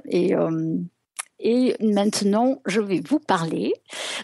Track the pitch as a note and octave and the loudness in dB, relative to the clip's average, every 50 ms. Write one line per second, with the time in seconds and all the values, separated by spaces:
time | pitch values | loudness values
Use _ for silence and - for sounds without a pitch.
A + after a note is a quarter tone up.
0 | - - - F3+ - G3 F#3+ E3+ E3+ E3 D#3+ D#3+ D#3+ D#3+ D#3+ F3+ F3 F3 _ _ | -4 -2 0 0 2 2 2 2 0 0 0 -2 -2 -2 -2 -4 -4 -6 _ _
1 | _ _ _ - - _ _ - - A3 A#3 B3+ B3+ B3 - - G#3+ A3 G#3 G3+ | _ _ _ -16 -16 _ _ -4 0 0 2 2 2 2 0 0 0 2 2 2
2 | G3+ G#3+ - - G#3 G3+ G3 A3 A#3+ C4 C4+ - - G3 F#3 A3+ G#3 G3 F#3+ D#3+ | 2 0 0 0 2 2 2 2 2 2 0 -2 -2 -4 -2 0 0 0 0 -2
3 | E3 - C4+ D4+ - - F#3+ F3 E3 D#3+ E3 F3 G3 C4+ G#4 - _ - - - | -2 0 -2 -2 0 0 0 0 0 -2 -4 -2 -2 -2 -4 -6 _ -14 -14 -12
4 | - - - - | -10 -10 -10 -6